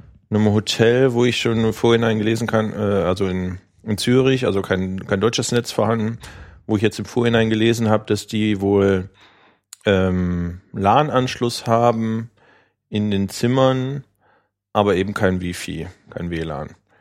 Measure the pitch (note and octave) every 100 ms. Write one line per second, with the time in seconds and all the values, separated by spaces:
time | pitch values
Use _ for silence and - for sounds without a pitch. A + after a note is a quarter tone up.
0 | - - - G#2 G#2+ G#2+ - - A#2 A#2+
1 | C3 A#2+ B2 - A#2+ A2+ A2+ G#2+ A#2+ A#2
2 | A2+ A2 G#2+ A2 A2+ A2 G#2+ - G#2 G2+
3 | E2+ F#2 G2 F2+ F2+ F#2 _ _ A2 G2+
4 | - B2+ C3 C3 A#2+ G2 F#2+ F#2 F#2+ F#2+
5 | - G2 A2 A#2 A#2 A#2+ A2+ - G#2+ A2+
6 | A2 A#2 - - - - - G#2+ G#2 -
7 | G#2 - A#2+ A#2 A2 A2 A2+ A2+ A2+ G#2+
8 | - G#2 - A2 G#2+ G2 G2 G2+ G2 F#2+
9 | F#2+ _ - _ _ _ _ - - F#2+
10 | F#2+ F#2 F2+ F2 F2 F2+ - - G2 A#2+
11 | D3+ B2 B2+ - A#2+ - - A2+ A#2+ A2+
12 | A2+ A2+ A2+ _ _ _ _ _ _ G#2+
13 | G#2 G2 G2 - A#2+ C3 C3 C3 C3 C#3
14 | - _ _ _ _ _ _ G#2+ G2+ F2+
15 | F#2+ G#2 F#2+ F#2 F2 F2 - D#2+ F2 -
16 | - - F2 E2 D#2+ D2 D2+ - _ _